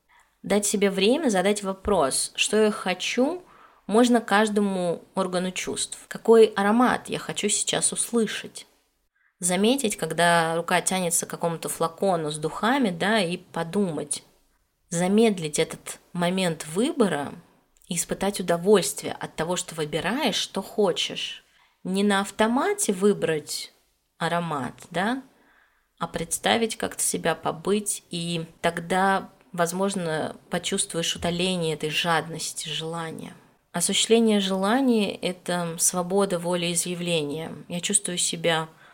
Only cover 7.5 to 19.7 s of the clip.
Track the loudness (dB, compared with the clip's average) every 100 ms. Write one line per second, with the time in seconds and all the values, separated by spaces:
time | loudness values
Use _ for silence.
7.5 | -2 0 0 0 -2 -2 0 0 -2 -10
8.5 | -16 -20 _ _ _ _ _ _ -6 -2
9.5 | 2 2 2 0 -4 -4 2 4 4 4
10.5 | 0 0 0 0 -2 0 -2 -4 -4 -4
11.5 | -2 -6 -2 -4 0 0 0 -2 -4 -6
12.5 | -2 0 2 0 0 0 0 0 -4 -8
13.5 | -8 -4 -2 0 -2 -6 -8 -10 _ _
14.5 | _ _ _ -8 -2 2 4 4 2 -2
15.5 | -2 -2 -4 -14 -16 _ -2 0 2 0
16.5 | -2 -4 -2 0 2 0 0 -6 -10 -20
17.5 | _ _ _ -8 -6 -4 -4 -4 -4 -2
18.5 | 0 6 4 4 -4 -8 -8 -10 -6 -4
19.5 | -4 -6